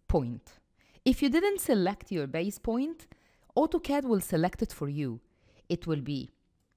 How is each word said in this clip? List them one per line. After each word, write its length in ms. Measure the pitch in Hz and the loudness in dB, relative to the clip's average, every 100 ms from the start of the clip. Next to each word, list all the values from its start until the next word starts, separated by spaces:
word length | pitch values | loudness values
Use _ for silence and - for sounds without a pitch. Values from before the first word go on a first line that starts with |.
| - | 0
point. 520 | 175 123 120 - - _ _ _ _ | 0 0 -6 -12 -20 _ _ _ _
If 200 | - 254 | 0 2
you 60 | 285 | 2
didn't 320 | 294 403 392 | 2 2 0
select 500 | - 226 175 202 - | 2 2 2 -2 -6
your 160 | 180 139 | -6 -4
base 320 | 156 185 - | -4 -4 -4
point, 480 | - 226 285 330 - - _ _ _ - | -4 -2 -4 -6 -16 -20 _ _ _ 2
AutoCAD 460 | 311 - - 285 | 2 2 0 0
will 180 | 269 214 | 2 0
select 400 | - 165 175 - | 2 0 0 0
it 100 | 220 | -6
for 180 | - 143 | -4 -6
you. 320 | 143 139 117 - _ _ _ - | -4 -4 -6 -12 _ _ _ -6
It 180 | 170 170 | -4 -2
will 140 | 151 | -2
be 320 | 131 139 127 _ _ _ _ | -2 -6 -8 _ _ _ _